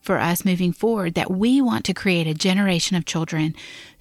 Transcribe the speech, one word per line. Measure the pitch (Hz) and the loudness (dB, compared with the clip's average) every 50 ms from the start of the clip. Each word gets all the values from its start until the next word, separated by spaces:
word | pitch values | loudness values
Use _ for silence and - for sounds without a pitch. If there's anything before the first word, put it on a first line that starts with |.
for | _ - 190 151 | _ 0 0 0
us | - 165 175 - - | 2 0 0 0 0
moving | 196 180 175 185 175 170 | 0 0 2 2 0 0
forward | - - 226 233 214 185 170 165 | 0 0 0 0 0 -2 -2 -2
that | - - - | -2 -2 -2
we | 185 185 208 240 254 277 | 0 0 2 4 4 4
want | 269 240 220 226 - | 4 2 0 0 -2
to | - 185 | -4 -4
create | - - 202 180 170 165 | -2 0 0 2 2 0
a | 160 156 | 0 -2
generation | 156 - 196 185 196 202 196 180 165 - - 190 175 | 0 0 0 2 2 2 2 2 0 0 0 0 -2
of | 160 | -2
children | - - 165 165 160 165 160 156 156 151 - - - - - - - - _ | -2 -4 -4 -4 -2 -2 -2 0 -2 -2 -6 -12 -18 -18 -20 -20 -20 -20 _